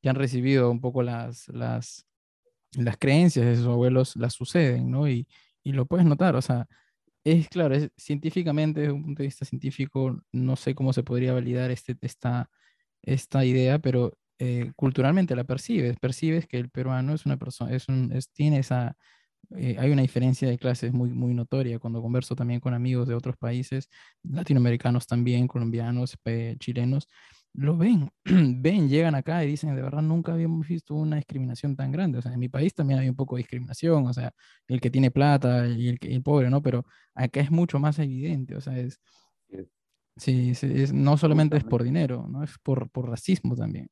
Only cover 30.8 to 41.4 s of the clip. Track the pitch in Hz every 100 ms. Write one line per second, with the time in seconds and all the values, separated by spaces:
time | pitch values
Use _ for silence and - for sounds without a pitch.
30.8 | _ 151 156 151 - 135 127 120 143 135
31.8 | 135 147 190 120 120 123 123 135 165 -
32.8 | 143 135 131 127 131 123 120 123 123 123
33.8 | 165 160 123 123 123 _ _ _ _ 123
34.8 | 120 135 131 135 143 143 131 123 120 117
35.8 | 123 123 - 127 131 147 123 139 143 120
36.8 | - _ _ - 127 135 143 160 175 143
37.8 | 151 151 143 127 151 151 127 - 135 127
38.8 | 123 - _ _ _ _ _ 98 98 _
39.8 | _ _ _ - - 127 123 123 135 131
40.8 | 139 135 139 147 160 147